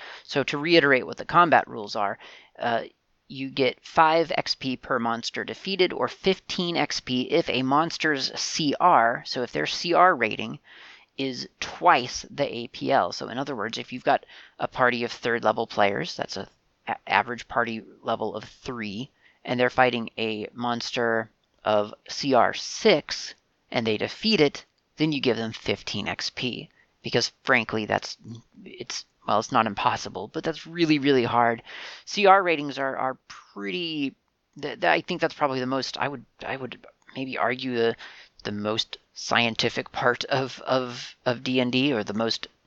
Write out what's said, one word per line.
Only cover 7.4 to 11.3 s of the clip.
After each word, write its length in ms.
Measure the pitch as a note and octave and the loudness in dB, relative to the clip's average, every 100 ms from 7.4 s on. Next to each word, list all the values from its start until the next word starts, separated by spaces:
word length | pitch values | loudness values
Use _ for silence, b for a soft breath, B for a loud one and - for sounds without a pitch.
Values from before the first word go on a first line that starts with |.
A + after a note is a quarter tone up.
| - | 2
a 120 | B2 | 0
monster's 720 | C3 D3 E3 - D#3+ C#3 - - | 2 2 2 -2 -2 0 -2 -4
C 340 | - - D3+ - | -6 0 0 4
R, 420 | F3 D3 A#2 C#3 - | 6 6 6 2 -6
so 160 | C3+ | -6
if 100 | A#2+ | -4
their 140 | D3 D3 | -2 -2
C 260 | - F3 | -4 2
R 240 | D#3+ F3+ D3 | 6 6 6
rating 420 | A2 G#2 A2 D3 B B B B B - | 0 -2 -8 -10 B B B B B -6
is 280 | C3+ | -6